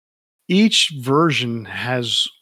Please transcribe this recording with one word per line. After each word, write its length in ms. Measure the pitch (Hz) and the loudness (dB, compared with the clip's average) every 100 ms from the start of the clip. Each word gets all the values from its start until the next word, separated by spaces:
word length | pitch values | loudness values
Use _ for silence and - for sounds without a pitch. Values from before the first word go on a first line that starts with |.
| _ _ _ _ - | _ _ _ _ -2
each 480 | 185 220 - - 143 | 2 4 2 0 -2
version 640 | 123 143 165 123 120 117 | 0 2 2 2 -2 -6
has 640 | 101 95 117 127 117 - - - | -8 -8 -4 -4 -2 -2 -4 -8